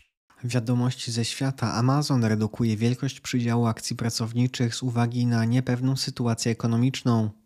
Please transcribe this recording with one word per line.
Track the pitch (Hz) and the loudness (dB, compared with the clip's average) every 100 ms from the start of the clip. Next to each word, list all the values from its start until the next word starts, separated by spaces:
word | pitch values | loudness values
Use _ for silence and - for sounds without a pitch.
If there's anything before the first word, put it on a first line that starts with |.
| - _ _ _ | -20 _ _ _
Wiadomości | 123 123 113 123 123 127 - | -4 -2 0 2 0 -2 -6
ze | 113 | -4
świata. | 113 - 135 135 113 | -4 -2 -4 -2 -2
Amazon | 104 127 139 147 135 | 2 2 2 2 2
redukuje | 110 107 107 - 117 104 | 2 2 0 0 0 2
wielkość | 117 123 135 - | 0 0 -4 -6
przydziału | - 127 117 117 117 | -4 -2 0 2 2
akcji | 110 - 117 | 0 -4 -4
pracowniczych | 117 - 110 117 127 - 120 | -2 -2 -2 0 0 0 -2
z | - | -2
uwagi | 127 117 120 123 120 | -4 0 0 0 0
na | 117 | 2
niepewną | 113 127 127 123 131 131 | 2 2 0 0 0 -2
sytuację | - - 120 113 120 | -4 -2 -2 0 0
ekonomiczną. | 113 120 113 127 127 123 117 107 - | 0 0 2 2 2 2 2 2 -4